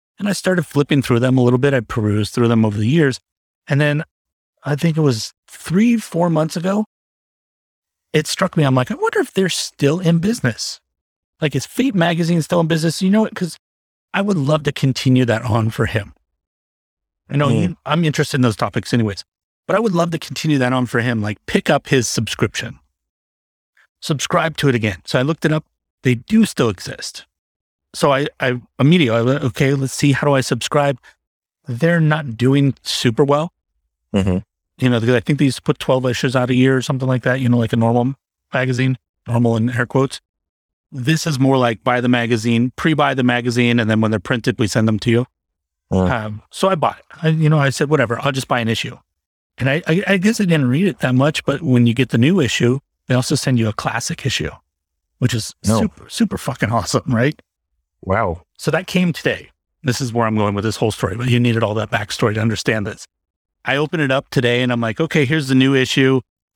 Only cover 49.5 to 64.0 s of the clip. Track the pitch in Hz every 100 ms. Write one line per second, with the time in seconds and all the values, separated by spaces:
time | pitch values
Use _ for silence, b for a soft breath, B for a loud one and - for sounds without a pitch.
49.5 | - 131 151 - 170 190 196 208 226 185
50.5 | 160 123 139 190 - 131 127 147 - -
51.5 | 139 156 123 120 117 127 120 135 190 117
52.5 | - 120 131 _ _ - 127 - 151 139
53.5 | 123 110 - 139 113 - 165 123 - 73
54.5 | - _ _ _ _ _ - 123 113 -
55.5 | - - - 208 - - - 220 196 -
56.5 | 120 104 113 - 131 - 113 135 - _
57.5 | _ _ _ _ - 92 101 98 85 _
58.5 | - - 156 190 185 175 - 135 98 -
59.5 | _ _ _ 131 117 127 117 113 107 104
60.5 | 101 110 - 113 - - 110 123 120 120
61.5 | 113 107 107 107 104 104 - 113 107 113
62.5 | 104 - 110 101 - - _ _ _ _
63.5 | _ - 139 151 170